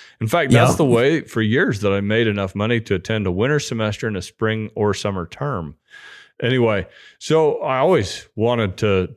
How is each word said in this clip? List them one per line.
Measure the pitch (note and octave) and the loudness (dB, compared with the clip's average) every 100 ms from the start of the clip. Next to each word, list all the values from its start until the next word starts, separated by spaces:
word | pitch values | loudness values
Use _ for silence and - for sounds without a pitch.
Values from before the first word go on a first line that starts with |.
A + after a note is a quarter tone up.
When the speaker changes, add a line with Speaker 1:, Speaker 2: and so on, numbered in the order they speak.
| - _ | -20 _
Speaker 1:
In | A2+ | -2
fact, | E3+ D3 | 0 4
that's | A3 B2+ | 4 6
Speaker 2:
Yeah. | - | 4
Speaker 1:
the | C#3+ | 2
way | A#2 C3+ D#3+ | 4 4 0
for | - A#2 | -2 -2
years | A2 B2+ A#3+ G#2+ | 0 2 0 0
that | G2+ | 0
I | G2 | 0
made | G2+ A2 A2+ | 0 2 2
enough | G2+ F#2+ G2 | 0 -4 -2
money | A2 A#2 | -2 -2
to | A2 F#2+ | -2 -4
attend | - A2 F#2+ | -2 -4 -2
a | |
winter | F2+ B2+ D3 | 0 0 0
semester | D3 A#2 G#2+ G#2 A#2 | -2 -4 -4 -4 -6
and | G2 | -6
a | |
spring | - - A2 A2 G#2+ | -10 -4 -2 -2 -6
or | - G#2 | -2 -2
summer | G2 G#2 F#2+ E2 | 0 -4 -6 -8
term. | - C#3+ A2 D#2 - _ - - - - - | -8 -6 -6 -8 -14 _ -20 -20 -20 -20 -6
Anyway, | A#2+ B2+ A#2 G2+ F2+ - - _ | -2 2 2 0 -4 -12 -20 _
so | - D#3 D3+ - | 0 2 2 0
I | D3+ C3 | -2 2
always | C3+ C3+ G2 - - - | 4 2 0 -6 -12 -2
wanted | A#2 A#2+ G#2 - | 0 2 -2 0
to, | G#2+ F#2+ F2+ | 2 2 0